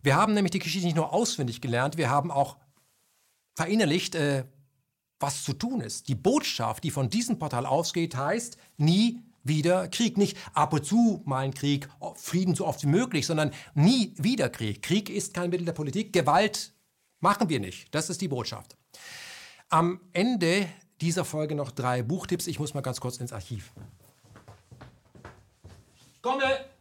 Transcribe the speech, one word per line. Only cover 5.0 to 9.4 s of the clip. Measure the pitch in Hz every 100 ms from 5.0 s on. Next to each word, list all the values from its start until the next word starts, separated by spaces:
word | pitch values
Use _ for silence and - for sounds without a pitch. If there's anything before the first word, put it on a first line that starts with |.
| _ _
was | 143 -
zu | -
tun | - 233 254
ist. | 113 - -
Die |
Botschaft, | 131 196 285 - - 113 110
die | 160
von | 147 127
diesem | 214 240 226
Portal | 151 123 131
ausgeht, | 143 170 170 165 131
heißt, | 143 220 233 - - -
nie | 147 185 233 233 - _